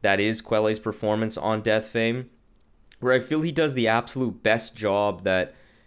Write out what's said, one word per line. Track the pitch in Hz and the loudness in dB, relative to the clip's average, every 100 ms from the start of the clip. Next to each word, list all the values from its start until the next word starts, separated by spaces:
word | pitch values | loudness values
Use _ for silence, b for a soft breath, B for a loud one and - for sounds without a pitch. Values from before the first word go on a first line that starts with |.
that | 101 98 | 0 2
is | 104 113 | 2 -2
Quelle's | - 110 107 107 | -2 0 2 0
performance | 110 104 107 107 110 - | -6 -4 -2 0 -2 -4
on | 104 110 | -2 -2
Death | 110 107 107 | 0 0 -2
Fame, | 117 113 120 131 _ _ _ _ _ _ - | -2 -2 -2 -8 _ _ _ _ _ _ -4
where | 123 | 0
I | 127 | 2
feel | 123 156 | 2 -2
he | 165 | 0
does | 156 151 | 0 0
the | 127 110 | 2 2
absolute | 113 120 131 123 - | 2 0 -4 -4 0
best | 110 113 - - | 0 0 -2 -4
job | 104 98 104 87 | 0 2 2 0
that | 95 92 90 b b b | 0 0 0 b b b